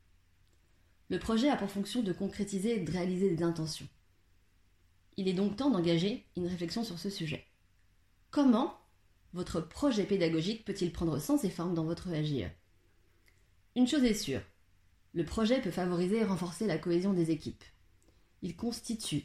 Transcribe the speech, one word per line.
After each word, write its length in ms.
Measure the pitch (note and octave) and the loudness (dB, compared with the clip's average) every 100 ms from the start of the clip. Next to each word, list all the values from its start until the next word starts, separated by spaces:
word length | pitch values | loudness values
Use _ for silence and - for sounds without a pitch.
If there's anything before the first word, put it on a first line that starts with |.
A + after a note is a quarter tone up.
| _ _ _ _ _ _ _ _ _ _ - | _ _ _ _ _ _ _ _ _ _ -6
Le 80 | F3+ | -4
projet 320 | - A3 C#4+ | 2 4 4
a 60 | B3+ | 2
pour 140 | G3+ | 0
fonction 320 | G3+ G3 B3 | -4 -4 -2
de 120 | G3 | -2
concrétiser 640 | E3+ G3 - G3+ G3 G#3 A3+ | -2 -4 -4 -4 -2 0 0
et 40 | |
de 100 | D#3 | 0
réaliser 380 | F3 F3+ F3+ G3 | -2 0 2 2
des 140 | D#3+ | 2
intentions. 460 | E3+ E3 D#3 - D3 - _ _ _ _ _ _ _ _ _ _ _ - | 0 0 -4 -8 -12 -20 _ _ _ _ _ _ _ _ _ _ _ -4
Il 100 | F#3+ | 0
est 60 | |
donc 220 | F3+ G3+ G#3 | 2 0 0
temps 140 | C#4 | 2
d'engager 560 | G3 E3+ E3 G3 B3+ - - | 2 4 2 2 -2 -8 -6
une 80 | F3 | -4
réflexion 380 | F3+ E3+ A#3 | -4 -4 -4
sur 140 | A3+ E3+ | -6 -6
ce 120 | G3+ | -8
sujet. 360 | G3 D#3+ D3+ - _ _ _ _ _ _ _ _ | -6 -6 -8 -12 _ _ _ _ _ _ _ _
Comment 480 | D4 C4+ A3 E4 - _ _ _ _ _ | 4 6 6 2 -4 _ _ _ _ _
votre 260 | F3 F3 F3 | -10 -6 -4
projet 440 | E3 - C#4+ G#3+ | -6 -2 0 2
pédagogique 600 | F3+ G3 E3 D#3+ E3 A3+ | 2 2 2 2 0 -4
peut-il 280 | - F#3+ F3+ | -6 -4 -4
prendre 260 | - E3+ D3+ | -2 -2 0
sens 260 | - D4 | 0 0
et 60 | F#3+ | 0
forme 240 | E3+ E3+ | -2 -2
dans 100 | E3 | -2
votre 260 | D#3+ E3+ F#3 | -2 -4 -4
A 120 | D#3 | -2
J 220 | D3+ C#3 | -2 -2
E ? 40 | F2+ - _ _ _ _ _ _ _ _ _ _ _ A#3+ | -4 -8 _ _ _ _ _ _ _ _ _ _ _ 2
Une 100 | B3 | 2
chose 180 | D4+ | 4
est 100 | B3 | 4
sûre, 280 | G3+ - B2 - _ _ _ _ _ _ | 2 -2 -4 -6 _ _ _ _ _ _
le 140 | E3+ D#3 | -4 -4
projet 340 | - A3 C4 | 0 2 2
peut 100 | G3 | 0
favoriser 480 | F3 F3+ F3 F3+ A3+ | -2 0 0 2 2
et 60 | |
renforcer 420 | G3+ F3+ F3 E3 A3 | 2 0 -4 -4 -2
la 120 | D#3+ | -2
cohésion 340 | F3 E3+ G3 | 0 2 2
des 180 | F3+ E3 | 2 2
équipes. 340 | D#3 - - - - _ _ _ _ _ _ | 0 -4 -12 -16 -20 _ _ _ _ _ _
Il 160 | F#3 - | -10 -6
constitue 680 | A#3 A#3 - A3 - D3 | -6 -6 -6 -8 -4 -4